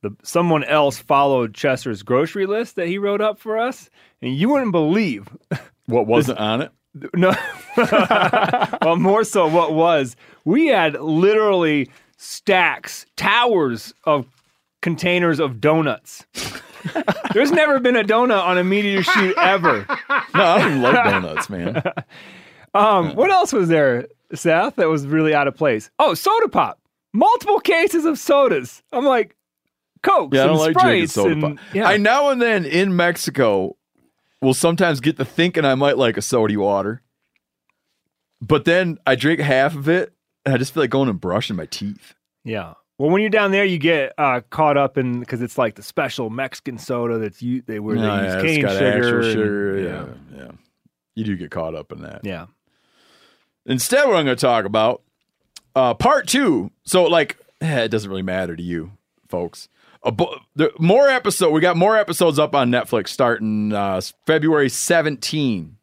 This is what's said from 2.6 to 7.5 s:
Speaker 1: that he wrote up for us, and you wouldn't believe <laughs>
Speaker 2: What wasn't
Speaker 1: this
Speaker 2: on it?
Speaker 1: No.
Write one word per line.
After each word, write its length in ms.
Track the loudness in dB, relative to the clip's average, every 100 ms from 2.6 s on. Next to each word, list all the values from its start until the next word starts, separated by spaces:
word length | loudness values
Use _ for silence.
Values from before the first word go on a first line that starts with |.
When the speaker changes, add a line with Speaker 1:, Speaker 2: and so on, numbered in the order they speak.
| -6 -6
Speaker 1:
that 120 | -6
he 100 | -4
wrote 240 | -2 -2
up 160 | -2 -4
for 200 | -6 -4
us, 320 | -4 -8 -20 _ _ _
and 140 | -8 -2
you 140 | 0
wouldn't 220 | 0 0
believe 560 | 0 2 0 0 -4 -12 -20 _ -12
<laughs> 280 | -12 _ -2
Speaker 2:
What 200 | 0 2
wasn't 300 | 2 2 -2
Speaker 1:
this 60 |
Speaker 2:
on 180 | -2 -2
it? 100 | -4 _ _ -18 -8 0
Speaker 1:
No. 180 | 2 0 -6